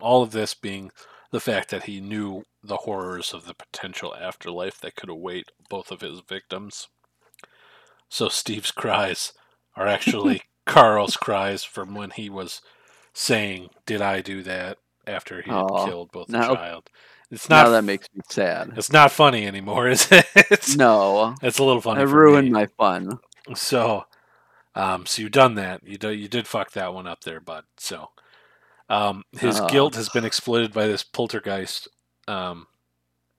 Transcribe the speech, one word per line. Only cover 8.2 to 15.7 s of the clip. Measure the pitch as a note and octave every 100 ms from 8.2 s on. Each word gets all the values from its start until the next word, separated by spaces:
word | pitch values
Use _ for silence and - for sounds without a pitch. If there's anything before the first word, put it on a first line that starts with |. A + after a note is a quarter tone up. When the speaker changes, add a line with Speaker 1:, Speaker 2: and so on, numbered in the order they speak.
| A2
Speaker 1:
Steve's | - - G#2+ -
cries | - A2+ F#2 G2 F2+ - - _ _ _ -
are | G2
actually | G2 - A2+ G2+ F#2 -
Speaker 2:
<laughs> | _ -
Speaker 1:
Carl's | - A#2 G#2+ G2+ -
cries | - G2+ G2 G2
from | - - F#2+
when | G2+ G2
he | - G#2
was | G2 F2+ - - _ _ _ _
saying, | - - A2+ G#2 F#2 F2+ _ -
"Did | G#2+
I | G2+ G2
do | F#2+ G2
that?" | F#2 F#2 F#2 G#2 _ _ -
after | G2 - F#2
he | F2
had | G#2+
Speaker 2:
Aw, | F#2+